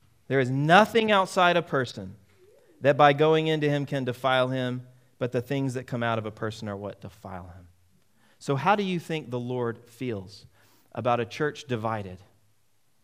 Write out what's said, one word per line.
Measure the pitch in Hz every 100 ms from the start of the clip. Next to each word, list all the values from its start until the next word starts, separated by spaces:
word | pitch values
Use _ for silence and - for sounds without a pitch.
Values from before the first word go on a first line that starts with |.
| _ _ -
There | 135
is | 123
nothing | 135 151 185 220 226 220
outside | 202 185 196 175 170
a |
person | 170 139 123 107 95 - _ _ - - _ -
that | 135 139
by | 147
going | 139 156 160 160
into | 156 147
him | 143 139
can | 139
defile | 127 117 131 131 127
him, | 131 123 127 - - _ -
but | 123
the | 123
things | - 139 135
that | 127 123
come | 120
out | 117 113
of | 107
a |
person | 107 110 110 107
are | 98
what | 101 -
defile | 98 - 95 92 87
him. | 90 87 _ _ _ _ _ _ _
So | - 135
how | 180 208
do |
you | 190 175
think | - 156 123
the | 123
Lord | 120 127 117 113 -
feels | - 127 101 95 - - _ _ _ _
about | - 120 120
a |
church | 113 - 151 -
divided | - 113 113 110 95 92 - _ _ _ _ _ _ _